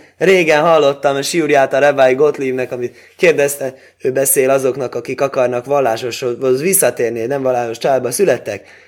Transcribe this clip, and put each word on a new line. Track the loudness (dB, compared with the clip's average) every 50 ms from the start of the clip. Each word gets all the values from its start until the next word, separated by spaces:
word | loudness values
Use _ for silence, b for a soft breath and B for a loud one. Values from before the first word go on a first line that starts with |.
| B B B B
régen | 2 2 4 4 4 2 2 2
hallottam | 4 4 4 4 4 4 2 0 0 -2 -2
a | -2
Siúriát | -4 -4 -2 -2 0 2 2 2 2 2 2
a | 2
Rabbi | 2 2 4 4 4 4 4
Gottliebnek, | 4 2 0 0 -2 -4 -4 -4 -4 -6 -6
amit | -8 -8 -8 -10 -10 B B B B B
kérdezte, | 2 2 2 4 2 0 -2 -4 -8 -10 -10 B B B B B
ő | -4 -2
beszél | -2 0 0 0 2 2 2 2
azoknak, | 2 2 0 0 -2 -2 -6 -6 -8
akik | -8 -8 -8 -6 -4
akarnak | -4 -4 0 0 0 0 0 -4 -4
vallásoshoz | -2 0 0 2 0 0 -2 -4 -8 -8 -6 -6 -6 -4 -2 0 0 0 0
visszatérni, | 0 -2 0 2 0 0 0 0 -2 -4 -4 -4 -4
nem | -4 -4 -2
vallásos | -2 -2 0 -2 -2 -4 -6 -4
családba | -2 0 0 0 -2 -2
születtek. | -2 0 0 0 0 0 -2 -8 -10 -10 -12 B B B B